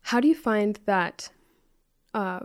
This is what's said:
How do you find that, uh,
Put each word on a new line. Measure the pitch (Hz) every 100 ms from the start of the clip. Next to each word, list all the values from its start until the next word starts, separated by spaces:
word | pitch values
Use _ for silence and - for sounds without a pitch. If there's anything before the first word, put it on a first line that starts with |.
How | - 240
do | 294
you | 320
find | 233 214 208 208 -
that, | 190 170 - - _ _ _ _ _ _ _ _
uh, | 220 190 180